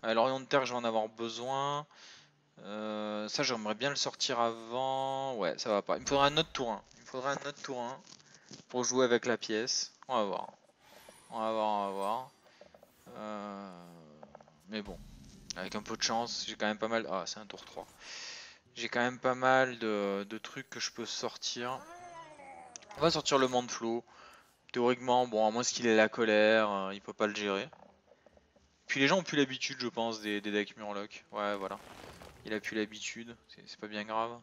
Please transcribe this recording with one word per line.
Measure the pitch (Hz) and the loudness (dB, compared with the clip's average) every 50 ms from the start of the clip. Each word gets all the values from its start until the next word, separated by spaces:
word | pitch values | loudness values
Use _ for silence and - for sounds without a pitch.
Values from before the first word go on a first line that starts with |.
Ouais, | - 113 113 | 10 10 10
Lorient | 113 113 131 131 135 | 10 10 8 8 4
de | 131 | 0
Terre, | 120 - 139 131 | 4 6 6 6
je | 120 | 4
vais | 123 123 | 0 2
en | 120 | 2
avoir | 117 113 110 107 110 | 4 4 4 2 0
besoin. | 113 113 117 117 113 113 120 127 135 135 139 143 143 147 147 _ - - - - - - - _ _ _ _ _ _ - | -2 -4 -4 -4 -4 -4 -4 -2 0 0 0 0 0 -2 -4 _ -16 -20 -20 -20 -20 -20 -20 _ _ _ _ _ _ -18
Euh, | - 95 104 107 107 107 107 107 107 107 107 104 107 107 | -12 -10 -8 -6 -6 -6 -6 -4 -6 -6 -4 -6 -6 -4
ça, | - - | -2 -2
j'aimerais | 98 - 127 113 107 107 107 | 0 0 -2 -2 -2 -4 -4
bien | 107 123 143 | -2 -2 -2
le | 143 | -2
sortir | 131 - 143 - - - - 131 117 | 0 -2 -4 -2 -2 -2 0 2 2
avant. | 117 117 113 113 113 113 117 127 131 131 135 135 135 135 135 135 135 135 131 | 2 0 0 -4 -10 -6 -4 -2 -2 0 -2 -2 -2 -2 -2 -2 -4 -4 -2
Ouais, | 110 95 85 - - | 0 0 -2 0 -2
ça | - 117 | -2 0
va | 107 101 | 0 0
pas. | - - 90 | 2 0 -2
Il | - | -2
me | 127 | 0
faudra | 127 143 139 139 | 0 4 4 4
un | 143 143 | 6 4
autre | 156 160 - | 4 0 0
tour | - - 131 117 | -2 -4 -2 -2
un. | 107 98 - _ - | -2 -6 -8 _ -20
Il | - | -20
me | - | -18
faudra | - - 131 127 139 | -10 -10 -6 -4 -4
un | 139 139 - | -4 -4 -6
autre | 143 143 - | -10 -12 -10
tour | - - 135 123 | -10 -8 -6 -6
un | 120 120 135 156 - - - - - - - - _ - - - - _ | -6 -8 -10 -12 -16 -20 -20 -20 -20 -20 -20 -20 _ -20 -20 -20 -18 _
pour | - 123 123 | -2 0 0
jouer | 117 127 127 131 | 2 4 4 6
avec | 120 120 117 - | 6 6 4 4
la | 127 113 | 2 -2
pièce. | 107 - - 110 107 117 131 - - - - _ _ - - | -2 0 -2 -2 -2 0 0 -2 -4 -4 -6 _ _ -8 -2
On | 131 | 0
va | 117 104 | 0 0
voir. | 98 90 - - - - _ _ _ _ _ _ - - - - - - - - - | 0 -2 -4 -6 -8 -14 _ _ _ _ _ _ -20 -20 -20 -20 -20 -20 -20 -20 -12
On | - 117 | -6 -4
va | 110 110 | -2 0
voir, | 110 110 107 | 0 0 0
on | 107 107 101 101 | 0 0 0 -2
va | 98 | -2
voir. | 98 98 98 101 110 123 131 135 _ _ _ - - _ - - _ - - _ _ _ _ - 123 | -4 -2 -2 -2 -2 -4 -6 -10 _ _ _ -20 -20 _ -20 -20 _ -20 -20 _ _ _ _ -18 -14
Euh, | - 107 107 107 104 101 104 101 98 101 98 90 87 87 85 85 85 80 78 76 76 78 - - - - - _ _ _ 90 | -12 -10 -8 -8 -8 -8 -10 -10 -12 -12 -14 -16 -18 -20 -20 -20 -20 -20 -20 -20 -20 -20 -20 -20 -20 -20 -20 _ _ _ -10
mais | 104 107 | -10 -10
bon, | 101 98 90 - - - - - - - - - - - - | -10 -10 -14 -14 -16 -20 -20 -20 -20 -20 -20 -20 -14 -12 -10
avec | 85 92 - - | -8 -8 -6 -6
un | 110 | -8
peu | 104 - 113 | -8 -8 -8
de | 107 | -4
chance, | - - 117 117 120 117 - - - | -2 -2 -2 -2 -2 -4 -6 -8 -8
j'ai | - 110 | -10 -6
quand | 101 107 | -2 -2
même | 104 107 107 | -2 -2 -2
pas | 113 110 | -2 -2
mal. | 113 113 110 - | -2 -2 -2 -2
Ah, | 87 95 85 | -4 -4 -4
c'est | - - 104 | -6 -8 -12
un | 110 | -12
tour | 98 - 92 - | -16 -16 -18 -16
trois. | - - - 92 - - - - - - - - - - - - - - - _ _ _ | -16 -14 -14 -14 -14 -18 -20 -18 -16 -14 -14 -12 -12 -14 -14 -16 -18 -20 -20 _ _ _
J'ai | - 117 113 | -8 -8 -2
quand | - 123 | 0 0
même | 120 123 127 117 | 0 0 -2 0
pas | - 127 127 | 0 0 0
mal | 127 131 131 131 131 131 127 123 117 | 4 4 6 6 6 4 2 0 -4
de, | 117 110 107 104 101 98 98 98 101 101 | -2 0 0 0 0 0 0 -2 -4 -6
de | 113 110 | -10 -12
trucs | _ - - 135 131 _ | _ -12 -12 -12 -12 _
que | - 120 | -8 -6
je | - - | -6 -6
peux | - - 117 | -6 -8 -8
sortir. | 107 - - - 117 - - - - - 127 120 123 131 - 294 320 - 349 - - - - - - - - - - - - - - - - - - - - | -8 -6 -6 -6 -6 -6 -6 -8 -8 -6 -4 -4 -4 -4 -6 -8 -14 -16 -16 -16 -16 -16 -16 -16 -18 -18 -20 -18 -18 -18 -18 -20 -18 -18 -20 -18 -16 -2 2
On | |
va | 143 170 | 2 4
sortir | 165 160 147 - 147 135 | 4 2 0 4 4 6
le | 131 127 | 4 6
Manteflo. | 127 123 123 120 - - 117 117 113 120 - _ - - - - - - _ _ _ _ _ - | 4 0 0 -2 -8 -4 -2 -2 -2 -2 -4 _ -20 -20 -20 -20 -20 -20 _ _ _ _ _ -6
Théoriquement, | - 123 120 120 127 123 123 127 123 127 127 | -2 2 4 4 4 2 2 2 4 4 4
bon, | 123 110 107 110 | 2 2 4 4
à | 107 | 4
moins | 110 117 | 4 2
qu'il | 123 - - - 123 | -2 -2 -2 0 2
ait | 120 110 | 4 6
la | 110 110 107 | 8 6 6
colère, | - - 117 113 107 107 107 107 110 110 110 104 | 4 2 2 4 6 6 8 8 8 6 4 4
euh, | 101 98 95 95 98 | 2 -2 -2 -4 -6
il | 101 | -8
peut | - - | -10 -14
pas | 104 - 110 | -2 0 0
le | 107 104 | 0 0
gérer. | 107 104 101 98 98 117 156 - - - - - _ _ _ - _ _ - _ - _ _ _ _ _ _ _ _ _ | -2 -2 0 0 0 -2 -6 -10 -20 -20 -20 -20 _ _ _ -20 _ _ -20 _ -20 _ _ _ _ _ _ _ _ _
Puis | - - 139 | -4 0 2
les | 135 139 | 4 4
gens | 175 196 | 4 2
ont | |
plus | 165 151 151 | 2 0 2
l'habitude, | 147 143 131 131 127 - - 139 127 | 2 2 2 0 -6 -6 -6 -6 -4
je | 123 120 | -6 -4
pense, | - 117 117 117 113 107 | -2 -2 -2 -2 -2 -4
des, | 107 107 104 104 | -4 -2 -2 -2
des | 101 107 | -2 0
decks | 104 104 101 - - | 0 0 0 0 -6
Murloc. | 113 107 104 104 101 101 107 - - - _ | -12 -10 -8 -8 -8 -8 -10 -12 -20 -20 _
Ouais, | - 104 104 104 104 | -4 -2 -2 -2 -2
voilà. | 101 98 95 98 - - - - - - - - - - - - - - | -2 -4 -6 -8 -10 -12 -18 -18 -18 -18 -18 -18 -18 -20 -20 -20 -16 -8
Il | 107 | -6
a | 107 107 | -6 -6
plus | - - 113 | -4 -4 -2
l'habitude, | 110 107 104 107 104 - - - 110 117 117 117 - _ _ | -2 -2 -4 -6 -10 -10 -10 -10 -10 -12 -14 -16 -18 _ _
c'est, | - - 98 | -20 -20 -20
c'est | 98 - - | -20 -14 -14
pas | - | -12
bien | 104 107 104 104 | -8 -8 -8 -6
grave. | 110 110 110 113 117 120 120 | -4 -2 -2 -2 -2 -6 -12